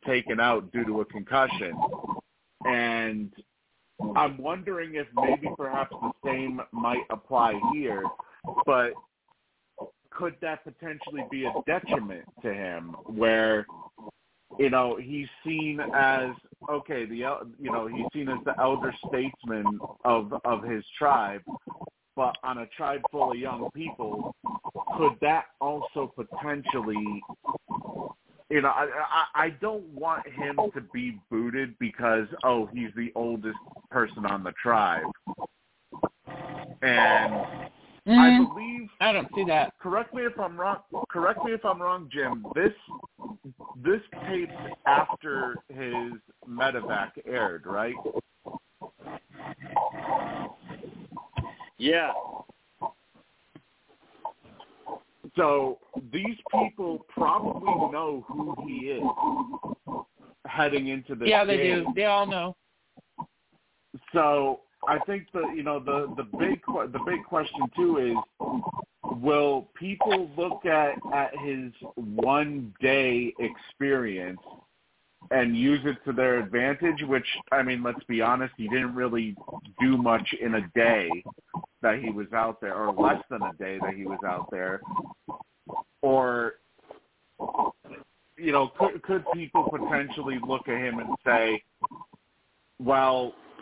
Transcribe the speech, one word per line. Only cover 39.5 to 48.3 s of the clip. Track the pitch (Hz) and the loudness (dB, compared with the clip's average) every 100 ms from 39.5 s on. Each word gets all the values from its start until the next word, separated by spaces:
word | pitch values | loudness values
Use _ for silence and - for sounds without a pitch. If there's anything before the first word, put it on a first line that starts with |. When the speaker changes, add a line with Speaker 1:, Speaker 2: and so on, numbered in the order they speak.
| 156 135 - | 4 2 -2
Speaker 1:
correct | 180 202 233 | -4 -2 -2
me | 247 | -4
if | 240 240 | -4 -2
I'm | 185 170 | -6 -2
wrong, | 190 196 - - - | -2 -2 -6 -8 -6
correct | 175 175 226 | 0 0 2
me | 233 | -2
if | 226 208 | -2 -2
I'm | 180 | 0
wrong, | 180 180 147 | -2 -2 -4
Jim, | 139 131 120 104 151 | -4 -2 -4 -4 0
this, | 208 208 - - - _ - 214 135 - - 131 | 2 0 -10 -18 -18 _ -14 -14 -16 -16 -16 -4
this | 139 208 - - 185 | 0 0 -2 -12 -6
taped | 185 165 127 - - - | -6 -6 -8 -12 -2 4
after | 143 156 165 156 135 127 127 - | 4 2 -4 -6 -4 -4 -8 -12
his | 135 127 120 120 113 - _ 123 | -10 -6 -6 -6 -10 -18 _ -12
medevac | 120 135 123 104 104 98 - - | -2 0 0 -2 -2 -4 -8 -6
aired, | 123 101 85 87 | -2 -2 -4 -6
right? | 101 117 - - - - | -4 -2 -4 -6 -6 -8